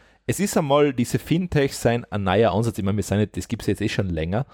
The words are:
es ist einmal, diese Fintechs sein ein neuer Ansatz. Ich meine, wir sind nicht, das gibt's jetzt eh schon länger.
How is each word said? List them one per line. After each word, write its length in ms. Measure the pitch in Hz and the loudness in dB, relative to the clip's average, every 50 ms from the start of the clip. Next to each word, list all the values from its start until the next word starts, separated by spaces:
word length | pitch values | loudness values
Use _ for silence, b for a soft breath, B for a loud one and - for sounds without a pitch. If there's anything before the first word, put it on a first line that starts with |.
| b b b b b | b b b b b
es 120 | - 120 - | -4 -4 -2
ist 160 | 196 202 - | -2 0 0
einmal, 380 | 208 160 135 139 147 147 143 131 | 0 2 4 4 4 4 4 4
diese 240 | 123 120 - - | 0 0 0 0
Fintechs 640 | - - - 147 175 185 175 - 151 135 135 - - | -4 -2 0 0 0 0 0 0 0 0 0 -2 0
sein 240 | - 120 117 117 - - | 0 0 0 0 -2 -6
ein 120 | - 104 98 | -6 -4 0
neuer 280 | 92 92 107 117 98 87 | 2 4 4 4 4 2
Ansatz. 240 | 101 117 117 - | 2 0 -2 -2
Ich 60 | 110 95 | -2 -2
meine, 140 | 98 104 | 0 0
wir 60 | 104 95 | 0 0
sind 140 | - 98 104 | 0 0 0
nicht, 180 | 107 - - | 0 0 -4
das 100 | 92 - | -8 -8
gibt's 180 | - 110 - - | -6 -8 -6 -2
jetzt 160 | 107 98 - | -2 -2 -2
eh 80 | 101 95 | -2 -4
schon 200 | - - 101 92 | -2 -2 -2 -2
länger. 360 | 85 78 80 85 98 120 135 B | -2 -4 -4 -2 -2 -4 -4 B